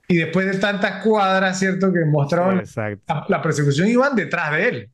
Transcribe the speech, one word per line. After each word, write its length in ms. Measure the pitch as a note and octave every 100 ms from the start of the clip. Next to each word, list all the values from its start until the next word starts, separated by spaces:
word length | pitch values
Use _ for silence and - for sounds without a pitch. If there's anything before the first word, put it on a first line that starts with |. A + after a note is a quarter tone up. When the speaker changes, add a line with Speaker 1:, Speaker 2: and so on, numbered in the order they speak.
| -
Speaker 1:
Y 100 | E3+
después 280 | D#3+ F3+ F#3+
de 140 | F#3+
tantas 440 | G3+ G3 G3+ F#3
cuadras, 540 | A3 G#3+ F#3+ F#3+ F#3+ F#3
¿cierto? 320 | F#3+ F#3 F#3+
Que 140 | F3 D#3
mostraban 520 | D3 C#3 F3 F#3 F#3
Speaker 2:
Sí, 20 |
exacto. 440 | - - G#2+ G2+ -
Speaker 1:
la, 180 | D3+ -
la 140 | E3+
persecución, 460 | D#3+ D3 C#3+ C#3 G3+
iban 280 | A#3+ C#4+ A#3+
detrás 360 | D#3+ E3+ D#3
de 180 | D3+ A#3
él, 200 | C3+ G#2